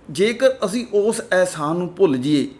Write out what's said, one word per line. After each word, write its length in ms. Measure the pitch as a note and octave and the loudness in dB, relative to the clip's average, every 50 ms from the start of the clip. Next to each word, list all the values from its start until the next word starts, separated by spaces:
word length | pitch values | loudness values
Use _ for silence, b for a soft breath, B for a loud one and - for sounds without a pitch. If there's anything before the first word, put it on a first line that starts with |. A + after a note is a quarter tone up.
| - - | -18 -10
ਜੇਕਰ 400 | D3+ C3+ F#3+ A3 A#3+ A#3 C4 C4 C4 C4 - | -2 0 0 0 2 2 0 0 2 0 -2
ਅਸੀਂ 200 | G3 F#3+ B3 A3+ - G3+ | -4 -2 -4 -6 -2 0
ਉਸ 280 | G3+ G3+ A3 A3 - | 0 2 2 0 -2
ਅਹਿਸਾਨ 560 | - - F#3+ F#3 F3+ F3+ - D#3 D3+ D3 E3 | -2 0 2 2 2 0 -2 -4 -4 -4 -2
ਨੂੰ 180 | F3 F3 E3+ - | -2 -4 -6 0
ਭੁੱਲ 200 | - G3 E3+ C3+ | 2 2 2 2
ਜਾਈਏ, 320 | B2+ B2 C#3+ D3+ C#3+ B2 - - - | 0 0 0 2 0 0 -2 -6 -14